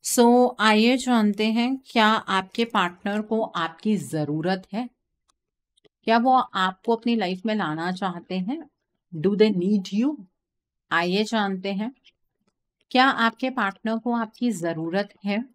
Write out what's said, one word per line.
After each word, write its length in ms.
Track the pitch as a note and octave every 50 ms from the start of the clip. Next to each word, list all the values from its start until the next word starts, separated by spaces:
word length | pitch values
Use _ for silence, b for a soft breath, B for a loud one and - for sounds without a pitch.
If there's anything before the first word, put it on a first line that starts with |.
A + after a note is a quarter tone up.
| _
So, 500 | - - - A#3+ A#3+ A#3+ B3 B3 B3 - -
आइए 380 | G#3 G#3+ G#3+ G#3+ A3 A#3 B3+
जानते 540 | C4 B3+ C4 B3 A#3 G#3+ G#3 G3+ G3 G#3+ A3
हैं, 260 | A3 A#3 A#3+ B3 C4+ C4 _
क्या 200 | - - A#3+ G#3+
आपके 580 | G#3+ A3 A3 - - G3 F#3+ F#3+ F#3+ _ - A#3
पार्टनर 560 | A3+ - G#3+ F#3 F3 F3+ _ _ G3+ G3+ G#3+
को 200 | G#3+ G#3+ A3+ A3
आपकी 540 | A3+ - - F3 E3 D#3+ D#3+ - - G#3+ G#3+
ज़रूरत 680 | F#3 C#3+ B2 D#3 D#3 D3+ D3 D3+ D#3 D#3+ F3+ F#3 F#3 F#3 _ -
है? 160 | G#3+ B3+ A#3+ _ _ _ _ _ _ _ _ _ _ _ _ _ _ _ _ _ _ _ _ _ _ _
क्या 140 | - A3+
वो 200 | A#3 A#3 C4 B3+
आपको 580 | B3+ - - - G3 F#3 F#3 F#3+ _ _ - A3+
अपनी 200 | A3+ - A#3+ A#3
लाइफ 300 | A3+ G3+ F3+ F#3 F#3 -
में 100 | A3 G#3+
लाना 360 | G#3+ F#3+ D#3 D3+ D#3 E3 F3+
चाहते 460 | F3+ F#3 G3+ F#3 E3+ F3 E3+ _ F3+
हैं? 240 | F#3 F#3 F#3+ C4+ E4 D#4 _ _ _ _ _ _ _ _ _ F3+
Do 220 | D#3+ D3+ F#3+ G#3
they 160 | F#3+ G#3+ A3 G#3
need 380 | F3+ F3 F#3+ G#3+ G#3 F#3 - F#3+
you? 220 | G3+ A#3+ C#4+ D#4 B3 F#3+ _ _ _ _ _ _ _ _ _ _ _ _ _
आइए 320 | - E3 F3 F3+ F3+ G3+ A3
जानते 500 | A3 - A3 G#3 G3 F#3+ F#3 F#3 G3 G3+
हैं, 200 | F#3+ G#3+ A#3+ C4+ _ _ _ _ _ _ _ _ _ _ _ _ _ _ _ _ _ _ _
क्या 140 | - B3 B3+
आपके 440 | C4+ A3 - A#3 A3+ A3 _ - C4
पार्टनर 480 | C4 C4 G#3+ G3 G3 _ _ A3 A3+
को 160 | A3+ A3+ B3 A#3
आपकी 340 | A#3 A3+ A3 _ - A#3+ A#3+
ज़रूरत 580 | G#3+ F3 E3 E3+ E3 D#3+ D#3+ E3 E3+ G3 G3+ G3+ _ _ -
है? 200 | G3+ G3+ G#3 B3+ C4+